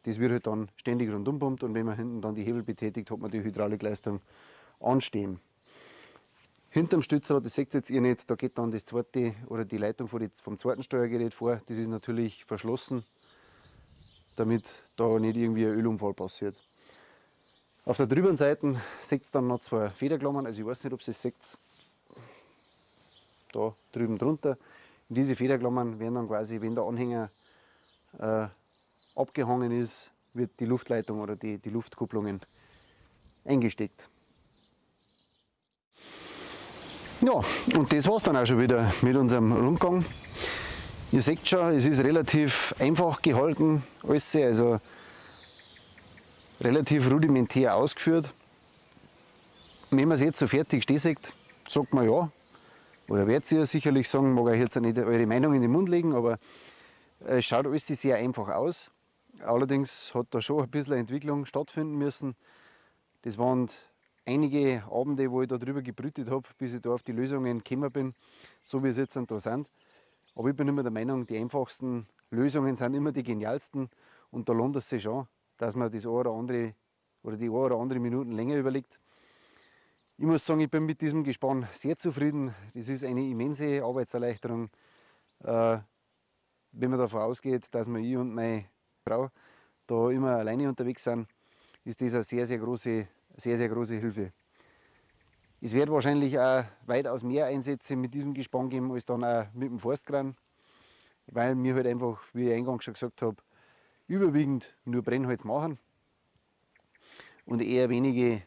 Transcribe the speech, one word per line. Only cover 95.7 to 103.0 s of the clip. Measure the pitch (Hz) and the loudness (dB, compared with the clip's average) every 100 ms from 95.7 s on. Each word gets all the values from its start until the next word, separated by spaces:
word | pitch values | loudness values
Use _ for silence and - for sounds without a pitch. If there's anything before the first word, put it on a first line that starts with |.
wird | 117 147 | 0 2
wahrscheinlich | 151 135 143 139 139 | 2 2 2 2 2
auch | 127 131 113 - - | 4 2 0 -8 -4
weitaus | 123 135 123 | -2 -2 -4
mehr | 123 139 139 | -2 -2 -2
Einsätze | 139 131 139 - 135 | -2 -4 -6 -6 -4
mit | 127 | -4
diesem | 139 143 | -6 -6
Gespann | 139 127 127 131 | -6 -6 -4 -4
geben, | 127 127 | -4 -4
als | 127 - | -6 -6
dann | 120 | -4
auch | 120 117 104 | 0 -2 -2
mit | 117 135 | -6 -8
dem | 233 | -6
Forstkran, | 117 143 - 143 135 131 _ _ _ _ _ _ _ _ - | -4 -4 -4 -4 -4 -8 _ _ _ _ _ _ _ _ -8
weil | 117 123 131 | -2 0 2
wir | 131 131 | 2 2
halt | 123 | 0
einfach, | 120 123 107 - | 0 -2 -6 -10
wie | 120 123 | -4 0
ich | |
eingangs | 117 123 123 | 0 0 -4
schon | - | -8
gesagt | 110 | -10